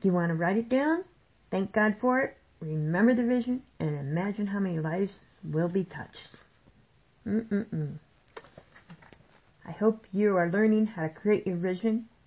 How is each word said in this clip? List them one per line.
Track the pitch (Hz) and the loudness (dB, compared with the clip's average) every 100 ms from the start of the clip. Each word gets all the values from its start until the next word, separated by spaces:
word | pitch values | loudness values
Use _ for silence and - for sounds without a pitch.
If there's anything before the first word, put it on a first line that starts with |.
You | 196 | 2
want | 175 170 | 2 2
to | 160 | 0
write | 170 202 | 0 0
it | 233 | 0
down, | 254 294 339 381 _ _ _ - | 0 2 0 -4 _ _ _ -6
thank | 185 190 | -4 -2
God | 220 214 208 | 2 2 2
for | 254 254 | 0 2
it, | 277 - _ - | 0 -6 _ -12
remember | 160 156 151 175 226 247 | -6 -4 0 2 4 4
the | 240 | 2
vision, | 247 240 254 - - | 0 0 -4 -8 -6
and | 156 147 | -4 -4
imagine | 139 160 202 208 202 | -4 -4 -2 -4 -4
how | 202 | -2
many | 190 160 | -4 -2
lives | 156 175 196 - _ _ | -4 -2 -4 -6 _ _
will | 156 151 170 | -6 -2 0
be | 190 | -2
touched. | 180 147 - - - - - _ _ _ _ _ _ _ 208 | -4 -8 -14 -18 -20 -20 -20 _ _ _ _ _ _ _ -4
Mm-mm-mm. | 214 226 202 - 160 147 151 _ _ _ - - - - - - 170 - - _ _ _ _ - | -2 -2 -4 -4 -6 -6 -8 _ _ _ -20 -20 -20 -20 -20 -20 -20 -20 -20 _ _ _ _ -14
I | |
hope | 160 214 220 - | 0 2 2 -2
you | 190 208 185 | 0 2 4
are | 170 | 2
learning | 196 220 214 214 | 4 4 4 2
how | 180 | 0
to | 156 | -6
create | - 208 214 - | -2 2 2 0
your | 175 | -2
vision. | 185 180 220 220 226 _ | -2 0 0 -2 -4 _